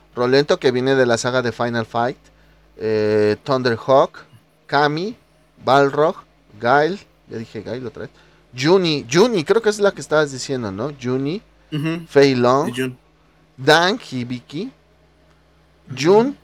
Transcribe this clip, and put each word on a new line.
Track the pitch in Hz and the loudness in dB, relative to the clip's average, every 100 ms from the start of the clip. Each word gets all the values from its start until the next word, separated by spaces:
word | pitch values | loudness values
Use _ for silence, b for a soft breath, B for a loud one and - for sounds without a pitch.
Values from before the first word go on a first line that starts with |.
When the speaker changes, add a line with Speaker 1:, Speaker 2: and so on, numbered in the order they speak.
| b - | b -6
Speaker 1:
Rolento, | 123 135 147 185 | 0 2 2 0
que | 135 | 0
viene | 123 131 135 | 0 0 2
de | 123 | 2
la | 117 | 0
saga | 123 127 | -2 -2
de | 120 | -2
Final | 113 120 117 110 | -4 -4 -4 -4
Fight, | 117 120 - _ _ b b b - | -4 -4 -6 _ _ b b b -10
eh, | 110 107 107 107 107 107 | -4 -2 0 2 2 0
Thunderhawk, | - 131 127 113 - 135 175 - - - _ _ - | -2 -2 -2 -2 2 2 2 -2 -20 -20 _ _ -4
Kami, | 143 147 151 202 240 _ _ _ _ | 0 0 0 -6 -10 _ _ _ _
Balrog, | 117 139 139 139 156 196 - _ _ 107 | 2 4 4 2 -2 -2 -12 _ _ -6
Guile, | 117 143 156 202 - _ - | 0 2 2 -4 -12 _ -16
ya | 113 | -14
dije | 113 113 | -14 -14
Guile | 98 120 120 | -12 -12 -12
otra | - | -14
vez, | 101 _ b b b 123 | -16 _ b b b -4
Juni, | 143 190 175 147 117 | 2 2 2 -2 0
Juni, | 156 247 208 | 2 2 2
creo | 147 220 | 0 0
que | 220 | 0
es | 208 | 0
la | 202 | 0
que | 180 | -2
estabas | 139 156 147 | -2 0 0
diciendo, | 131 - 131 110 | -4 -8 -6 -6
¿no? | 95 135 139 | -6 -8 -8
Juni, | 123 131 139 196 - _ _ | -6 -4 -4 -8 -12 _ _
Speaker 2:
Ujú. | 151 160 165 165 | -6 -6 -6 -2
Speaker 1:
Fei | 143 139 127 | 4 4 4
Long, | 123 135 131 | 2 2 0
Speaker 2:
Y | 123 | -6
Jun. | 131 127 _ _ _ _ _ - | -8 -10 _ _ _ _ _ -4
Speaker 1:
Dan | 131 156 180 208 | 2 4 2 -2
Hibiki, | - 127 120 123 - 143 254 - _ _ _ _ _ _ _ _ _ _ - 123 | -8 -10 -8 -10 -12 -12 -12 -14 _ _ _ _ _ _ _ _ _ _ -16 -4
Jun, | 156 208 262 | 2 4 2
Speaker 3:
Ujú. | 285 | -2